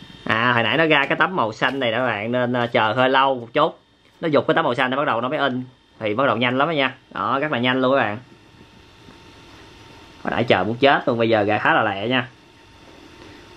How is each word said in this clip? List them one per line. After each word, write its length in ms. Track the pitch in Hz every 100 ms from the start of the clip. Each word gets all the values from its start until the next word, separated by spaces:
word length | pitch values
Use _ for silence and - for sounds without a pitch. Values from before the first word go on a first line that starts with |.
| - -
À, 280 | - 110 123
hồi 100 | 120
nãy 140 | 113 131
nó 100 | 165
ra 200 | 147 139
cái 120 | 160
tấm 180 | 165 185
màu 160 | 113
xanh 280 | 107 135 135
này 120 | 123
đó 60 | 110
các 80 | 127
bạn, 260 | 104 113
nên, 200 | 123 120
à, 140 | 123 120
chờ 260 | 120 110
hơi 160 | 117 131
lâu 260 | 135 135
một 140 | 131 117
chút. 260 | 147 160 - _ _ _ _
Nó 80 | 170
giục 180 | 139 113
cái 80 |
tấm 100 | 135
màu 100 | 135
xanh 160 | 123 127
nó 60 | 131
bắt 100 | 147
đầu 140 | 113
nó 80 | 123
mới 100 | 147
in. 260 | 139 127 127 - _ -
Thì 140 | 110
bắt 120 | 107 135
đầu 100 | 110
nhanh 220 | 123 131
lắm 100 | 151
đó 40 |
nha. 220 | 156 131 127 _
Đó, 240 | - 101 135
rất 140 | 151
là 60 | 131
nhanh 220 | 123 131
luôn 120 | 131
các 100 | 139
bạn. 160 | 110 107 127 - - - - - - - - - - - - - - - - - - -
Hồi 80 | -
nãy 140 | -
chờ 200 | 123 104
muốn 120 | 95 120
chết 320 | 135 160 147
luôn, 100 | 117
bây 100 | 113
giờ 160 | 110
ra 140 | 101 104
khá 160 | 139
là 80 | 160
lẹ 260 | 110 98 110
nha. 200 | 127 123 - - - - - - - - - - - -